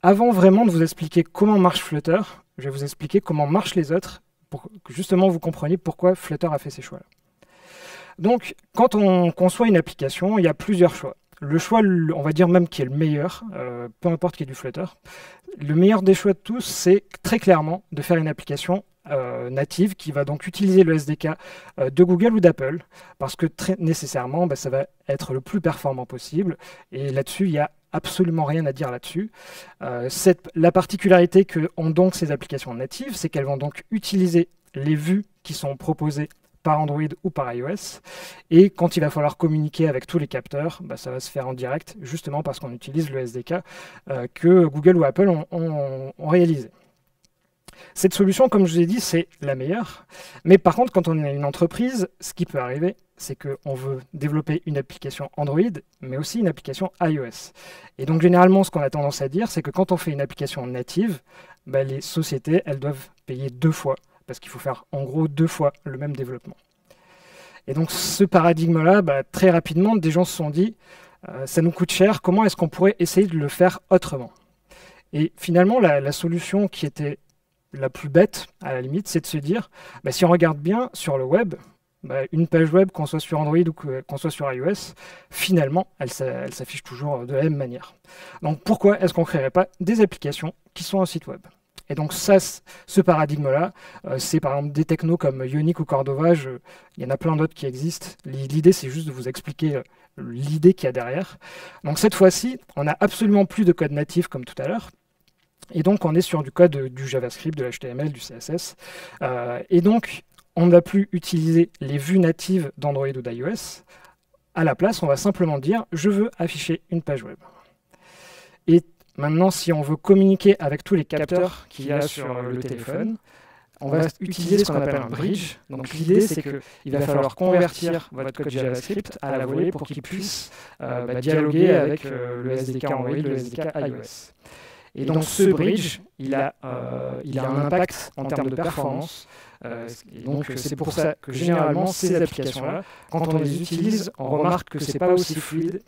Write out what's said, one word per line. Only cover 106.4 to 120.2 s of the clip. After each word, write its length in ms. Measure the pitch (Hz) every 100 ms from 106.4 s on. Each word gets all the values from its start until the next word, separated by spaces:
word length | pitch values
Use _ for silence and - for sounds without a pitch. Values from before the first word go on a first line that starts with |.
du 80 | 131
code, 260 | - 175 139
euh, 120 | 131
du 180 | 127 135
JavaScript, 520 | 131 123 - 160 147
de 60 |
l'H 140 | 127 -
T 100 | 131
M 120 | 123
L, 100 | 151
du 100 | 135
C 140 | -
S 140 | 123 -
S. 280 | 170 - - - - - -
Euh, 400 | 135 123 120 120 -
et 140 | 175
donc, 400 | 185 226 - - - _ _ -
on 80 |
ne 60 | 175
va 100 | 175
plus 300 | 170 202 196
utiliser 580 | 175 - 170 160 165 170 -
les 180 | 139 143
vues 200 | 139 190
natives 540 | 170 165 - 190 143 -
d'Android 300 | 143 139 139
ou 120 | 131
d'i 220 | 120 117
O 60 | 147
S. 360 | 226 - - _ _ _ _ _ _ _
À 100 | -
la 100 | 160
place, 280 | - 190 214
on 40 | 156
va 100 | 139
simplement 420 | 202 190 165 143
dire, « 260 | 139 226 -
Je 160 | 165 190
veux 220 | 202 226 -
afficher 420 | 170 151 - 160 -
une 120 | 170
page 200 | 151 139
web. » 140 | - - - _ _ _ _ _ _ - - - - _ -
Et 160 | 165 - _ _ -
maintenant, 320 | 143 160 190
si 200 | - 170
on 120 | 156
veut 140 | 143 156
communiquer 640 | - 196